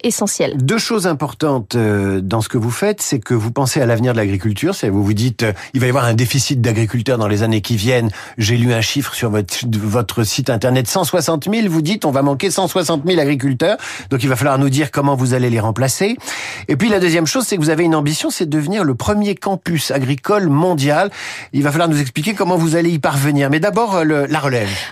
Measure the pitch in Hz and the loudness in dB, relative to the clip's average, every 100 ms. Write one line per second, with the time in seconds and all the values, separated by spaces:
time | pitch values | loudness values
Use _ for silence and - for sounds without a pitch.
0 | 240 - 202 - 160 139 131 226 - 226 | -4 -2 -2 0 -2 0 0 0 0 0
1 | 175 147 139 - 156 135 104 123 107 104 | 0 -2 -4 -2 0 0 -2 0 2 2
2 | 98 95 95 113 107 127 117 120 202 208 | 0 0 0 -2 0 -2 -2 0 -2 -2
3 | - 135 - 120 110 127 131 156 117 113 | -2 -4 0 0 0 -2 0 0 2 2
4 | 127 113 101 98 110 101 165 196 110 98 | 2 2 0 0 -2 -2 -2 -2 0 2
5 | 101 104 123 110 113 95 - 131 127 131 | 2 2 0 0 -2 -4 -4 0 2 2
6 | 120 113 123 139 - 135 120 110 110 120 | 2 2 2 0 0 0 2 2 0 -2
7 | 113 120 104 104 110 110 - 113 113 127 | 0 0 0 0 2 0 0 0 2 2
8 | 113 - - - 104 120 120 113 110 143 | 0 -4 -12 -2 0 2 2 2 0 -2
9 | - - 117 107 95 - 123 107 104 117 | -4 -4 -2 0 -2 -6 -4 -2 0 0
10 | 101 - 107 - 131 113 127 127 127 190 | -2 -2 -2 -2 -2 0 2 0 0 -2
11 | 175 180 170 160 180 226 208 160 151 214 | 0 0 0 -2 0 0 2 2 0 0
12 | 151 135 143 139 196 196 180 185 170 160 | 0 2 2 0 0 0 0 0 0 0
13 | 165 175 143 143 139 127 165 233 - - | 2 2 2 0 0 0 0 0 -6 -14
14 | - 123 135 120 143 135 139 131 147 - | -4 0 0 2 2 4 2 2 0 0
15 | 143 135 127 127 123 113 110 101 127 - | 0 2 2 2 2 2 0 0 -2 0
16 | 196 - - - - - - 143 220 202 | -2 -2 -8 -10 -10 -10 -4 0 2 2
17 | 180 170 156 262 226 196 151 160 170 156 | 2 2 0 -2 -2 0 0 2 2 2
18 | 147 156 - - 165 156 147 208 156 120 | 0 -2 -4 -4 -2 -2 -2 0 -2 -2
19 | - 208 202 190 202 190 - 165 - 139 | 0 0 0 -2 -4 -4 -2 -4 -2 -2
20 | 127 139 - 208 175 143 180 160 143 151 | -2 -2 0 0 2 2 2 2 2 2
21 | 196 - - - - 139 143 151 170 147 | 0 -4 -12 -12 -4 -2 0 2 2 2
22 | 135 - 170 202 180 180 165 165 170 160 | 0 -4 -4 -2 0 2 2 2 2 0
23 | 165 143 143 143 139 156 202 180 233 185 | 0 0 2 2 2 2 2 0 0 2
24 | 156 147 139 151 139 123 101 95 - | 2 2 0 -2 0 0 -2 -6 -8